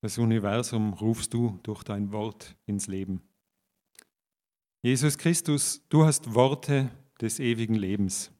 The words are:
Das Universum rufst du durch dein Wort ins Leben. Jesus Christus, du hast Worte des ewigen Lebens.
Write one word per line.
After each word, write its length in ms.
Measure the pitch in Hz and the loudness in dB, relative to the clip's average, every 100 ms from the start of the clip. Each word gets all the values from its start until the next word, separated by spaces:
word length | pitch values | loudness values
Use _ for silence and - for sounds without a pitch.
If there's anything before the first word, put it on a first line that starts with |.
Das 160 | 110 - | -6 0
Universum 760 | 117 113 101 110 120 113 107 | 2 4 2 0 0 0 -2
rufst 400 | 95 110 113 - | 0 -2 -2 -2
du 260 | 117 117 90 | -2 -2 -4
durch 200 | - 104 | -10 -10
dein 280 | - 101 101 | -8 -6 -4
Wort 440 | 107 107 104 - - - | -4 -6 -10 -20 -18 -6
ins 220 | 101 98 | -6 -4
Leben. 340 | 95 95 92 _ _ _ _ _ _ _ - _ _ _ _ _ _ _ _ | -6 -6 -6 _ _ _ _ _ _ _ -20 _ _ _ _ _ _ _ _
Jesus 360 | 120 131 147 139 | 0 2 2 2
Christus, 720 | 165 170 - 147 - - _ | 2 0 0 0 -2 -6 _
du 140 | 151 | 6
hast 300 | 156 147 - | 6 4 0
Worte 560 | 113 131 143 - 143 135 - _ _ | 4 4 2 0 0 0 -6 _ _
des 180 | 113 - | -6 -2
ewigen 360 | 127 113 113 110 | -2 0 0 0
Lebens. 560 | 95 101 98 - - _ | 0 0 -2 -2 -10 _